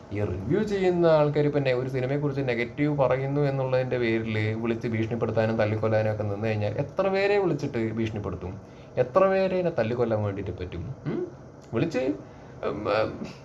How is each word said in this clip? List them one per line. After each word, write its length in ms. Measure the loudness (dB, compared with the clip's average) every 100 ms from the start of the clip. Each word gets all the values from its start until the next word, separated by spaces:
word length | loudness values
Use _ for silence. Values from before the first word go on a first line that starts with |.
| -8
ഈ 100 | -4
റിവ്യൂ 420 | -2 -2 0 0
ചെയ്യുന്ന 420 | 2 2 2 4 6
ആൾക്കാർ 400 | 6 4 4 2
ഇപ്പം 180 | 2
നെ-, 120 | 2 0
ഒരു 140 | 0
സിനിമയെക്കുറിച്ച് 520 | -2 0 0 0 0
നെഗറ്റീവ് 560 | 0 0 -2 0 0 4
പറയുന്നു 440 | 2 2 0 2
എന്നുള്ളതിൻ്റെ 560 | 2 0 2 2 2 0
പേരിൽ 560 | 2 2 0 0 0
വിളിച്ച് 340 | 0 -2 -2 0
ഭീഷണിപ്പെടുത്താനും 680 | 0 0 0 0 2 2 2
തല്ലിക്കൊല്ലാനും 540 | 2 2 2 2 2
ഒക്കെ 100 | 0
നിന്ന് 240 | -2 -2 0
കഴിഞ്ഞാൽ 280 | 0 0 -2
എത്ര 300 | -4 0 0
പേരെ 300 | 2 2 2
വിളിച്ചിട്ട് 580 | 2 0 -2 -2 -2 0
ഭീഷണിപ്പെടുത്തും? 680 | -2 -2 -6 -6 -8 -10 -14 -18 -8 -2
എത്ര 280 | 2 4 4
പേരെ 300 | 4 2 0
ഇതിനെ 160 | 0 0
തല്ലിക്കൊല്ലാൻ 440 | 0 0 0 2
വേണ്ടിയിട്ട് 280 | 0 -4 -6
പറ്റും? 440 | -8 -8 -8 -8 -8 -6
ഉം? 220 | -4 -6 -10 -20 -20 -6
വിളിച്ച്, 400 | -2 0 0 -2 -4 -10 -18 -18 -8 -6
ഉം, 220 | -4 0
ഉം, 380 | 0 0 -4 -12 -12